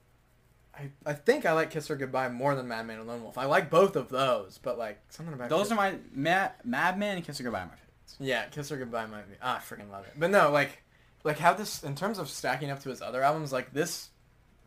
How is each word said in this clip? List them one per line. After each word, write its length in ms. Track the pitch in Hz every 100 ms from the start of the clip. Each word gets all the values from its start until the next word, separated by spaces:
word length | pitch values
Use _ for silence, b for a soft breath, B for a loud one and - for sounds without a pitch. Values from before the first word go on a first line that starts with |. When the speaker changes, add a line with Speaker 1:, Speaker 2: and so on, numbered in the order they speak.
| _ _ _ _ _ _ _ -
Speaker 1:
I, 140 | 139 -
I 80 | 151
think 320 | 143 - 285
I 80 | 185
like 180 | 160 156
Kiss 180 | 160 143
Her 80 | 143
Goodbye 320 | 131 131 127
more 260 | 120 143
than 140 | 135 123
Madman 320 | 113 113 110
and 80 | 113
Lone 140 | 120
Wolf. 140 | 110 123
I 100 | 135
like 220 | 175 160
both 260 | 165 196 143
of 120 | 123
those, 480 | 131 135 113 95 -
but, 160 | 127 120
like, 220 | 110 104 -
something 260 | - 165
about 140 | 135 120
Speaker 2:
Those 140 | 160
Speaker 1:
Kiss 80 | 208
Speaker 2:
are 20 | 220
my, 180 | 196 160 -
Ma-, 360 | 135 156 185 190 -
Madman 520 | 120 131 170 190 208 185
and 80 | 170
Kiss 120 | 143
Her 60 |
Goodbye 180 | 123 101
are 40 | 87
my 60 |
favorites. 440 | - - _ - -
Speaker 1:
Yeah, 240 | 135 117 -
Kiss 220 | 147 143
Her 80 | 143
Goodbye 300 | 120 117 110
might 220 | 104 98
be, 60 | 98
ah, 140 | 127 117
I 40 |
freaking 300 | - 113 104
love 140 | 98
it. 80 | 95 147
But 140 | 175
no, 200 | 202 151
like, 300 | 147 135 - _ b b b
like, 140 | 151 147
how 140 | 175
this, 300 | 190 202 -
in 140 | 147 139
terms 220 | 196 202
of 100 | 143
stacking 420 | - 131 135 143
up 100 | 135
to 60 | 135
his 120 | 120
other 200 | 110 123
albums, 300 | 143 156 147
like, 200 | 127 127
this, 380 | 139 - - - _ _ _ _ _